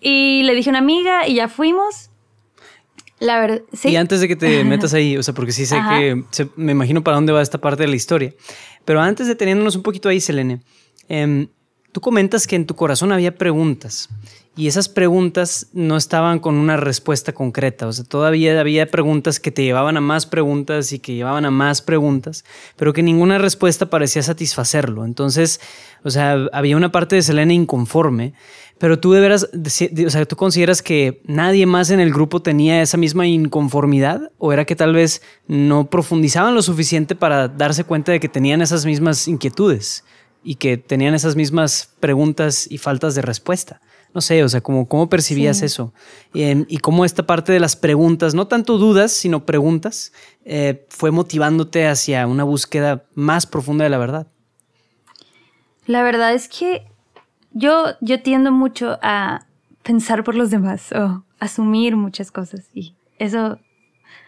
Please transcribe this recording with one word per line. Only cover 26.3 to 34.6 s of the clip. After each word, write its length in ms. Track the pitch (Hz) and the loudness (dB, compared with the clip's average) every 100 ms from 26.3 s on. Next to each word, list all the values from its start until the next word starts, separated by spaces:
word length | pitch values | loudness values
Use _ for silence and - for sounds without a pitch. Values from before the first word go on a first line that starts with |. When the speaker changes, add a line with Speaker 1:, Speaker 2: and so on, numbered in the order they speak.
| 139 135 | 0 -2
Speaker 2:
había 240 | 143 143 151 | -2 2 2
una 160 | 175 | 2
parte 240 | 175 165 190 | 0 2 2
de 60 | |
Selene 320 | 160 151 156 | 2 2 4
inconforme, 800 | 175 165 131 120 160 156 120 123 - - - - - | 4 2 0 0 0 2 0 -4 -10 -20 -20 -20 -2
pero 200 | 170 160 | 0 2
tú 120 | 180 | 4
de 80 | 190 | 6
veras, 280 | 196 208 190 | 6 4 0
de, 360 | 175 156 - - | -6 -6 -4 -2
de, 160 | 160 165 | -2 0
o 40 | |
sea, 140 | 147 151 | 0 -2
¿tú 100 | - | -2
consideras 460 | 190 170 175 180 | 0 2 2 2
que 380 | - 151 131 131 - | 0 0 0 -2 -4
nadie 380 | 151 175 196 185 | -2 2 4 4
más 240 | 180 175 | 4 4
en 80 | 196 | 4
el 120 | 170 | 4
grupo 280 | 143 151 175 | 2 0 0
tenía 380 | 170 147 156 165 | 0 2 4 4
esa 140 | 160 170 | 2 2
misma 300 | 165 165 175 | 0 2 2
inconformidad? 1040 | 165 151 151 143 143 143 139 135 202 311 - | 2 0 0 0 0 2 4 2 0 -8 -6
¿O 140 | 156 | 0
era 120 | 143 | 0